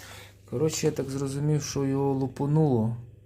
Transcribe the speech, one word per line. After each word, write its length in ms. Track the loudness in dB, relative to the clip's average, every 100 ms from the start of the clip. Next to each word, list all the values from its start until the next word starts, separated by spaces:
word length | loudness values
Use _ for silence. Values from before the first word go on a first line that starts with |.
| -18 -18 -20 -20 -10
Коротше, 360 | -2 0 2 0
я 60 |
так 180 | 0 -4
зрозумів, 520 | -4 -4 -2 0 0
що 220 | 0 -2
його 300 | 0 2 0
лупануло. 840 | 0 -2 -2 0 4 4 4 2 -2 -10 -20